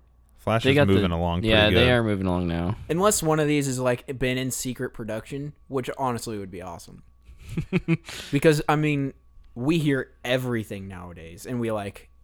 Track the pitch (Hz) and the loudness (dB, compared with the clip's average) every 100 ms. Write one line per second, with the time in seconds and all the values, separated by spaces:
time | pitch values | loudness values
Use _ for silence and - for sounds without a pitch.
0 | _ _ _ _ - 113 123 139 104 98 | _ _ _ _ -2 2 4 4 6 6
1 | 98 85 85 85 110 110 107 110 123 123 | 4 0 0 0 2 4 6 6 6 4
2 | 113 101 92 90 90 85 87 110 - 160 | 2 0 0 0 0 -2 -2 -4 -4 0
3 | 208 214 160 156 147 147 139 127 127 123 | 2 2 0 2 2 2 0 0 0 -2
4 | - 131 127 127 127 - 131 120 127 - | -4 -4 -2 -2 -4 -4 -6 -6 -8 -8
5 | 107 110 - 139 147 - - 135 123 131 | -8 -8 -8 -10 -10 -14 -6 -6 -4 -4
6 | 131 117 - 104 98 92 90 85 - 92 | -4 -4 -6 -8 -8 -10 -12 -12 -16 -20
7 | - _ - - - - - 185 - 165 | -20 _ -20 -20 -10 -8 -4 -4 0 -2
8 | - - - 143 160 151 - 151 151 143 | -2 -14 -4 4 6 4 2 0 0 0
9 | 135 - - - - - 131 170 147 135 | -4 -8 -20 -20 -18 -6 0 2 2 0
10 | - - 120 127 127 120 104 101 98 90 | -2 -10 -2 -2 0 -4 -4 -10 -10 -12
11 | 90 82 82 87 - 123 113 107 101 - | -14 -14 -16 -16 -8 -4 -2 -2 -6 -10
12 | - - | -20 -20